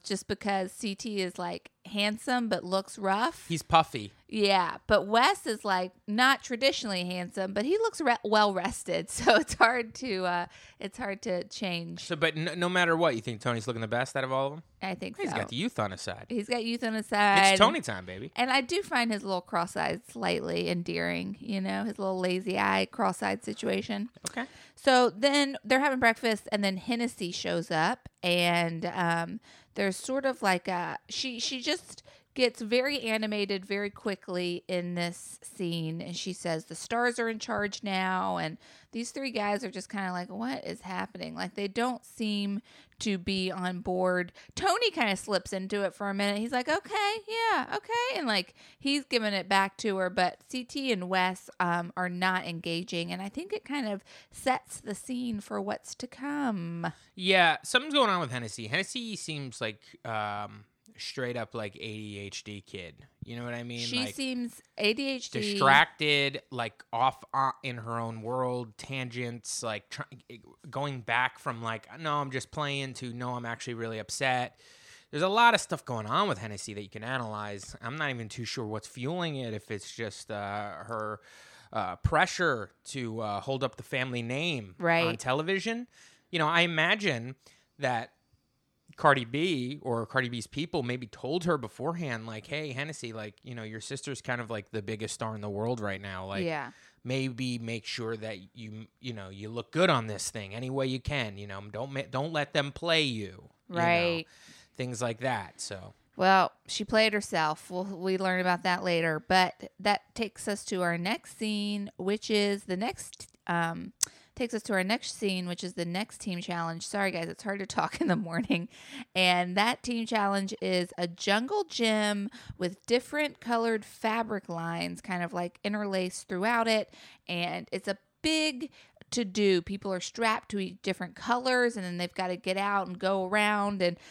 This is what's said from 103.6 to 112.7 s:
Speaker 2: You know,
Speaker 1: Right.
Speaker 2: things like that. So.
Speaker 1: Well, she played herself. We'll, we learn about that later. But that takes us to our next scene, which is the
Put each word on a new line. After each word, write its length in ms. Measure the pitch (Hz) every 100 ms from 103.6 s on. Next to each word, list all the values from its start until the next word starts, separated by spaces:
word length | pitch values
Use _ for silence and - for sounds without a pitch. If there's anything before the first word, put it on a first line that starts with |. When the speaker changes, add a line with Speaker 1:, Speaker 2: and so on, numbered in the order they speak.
| -
Speaker 2:
You 60 | 175
know, 60 | 170
Speaker 1:
Right. 420 | 170 175 170 160 - - - - -
Speaker 2:
things 260 | 127 117
like 180 | 120 113
that. 400 | 127 120 92 -
So. 320 | - 98 95 - _ -
Speaker 1:
Well, 340 | 190 190 175 - -
she 160 | -
played 300 | 208 220 220
herself. 580 | 208 202 180 156 156 -
We'll, 140 | 180 196
we 320 | 190 190 190
learn 240 | 190 185
about 220 | 180 175
that 200 | 185 180
later. 380 | - 170 165 156
But 500 | - 185 180 - - -
that 340 | 202 202 -
takes 320 | - 220 - -
us 160 | 202 -
to 160 | 190
our 160 | 175 170
next 400 | 175 311 - -
scene, 520 | 220 214 208 208 202 -
which 340 | 185 208 -
is 360 | 214 202 202
the 100 | -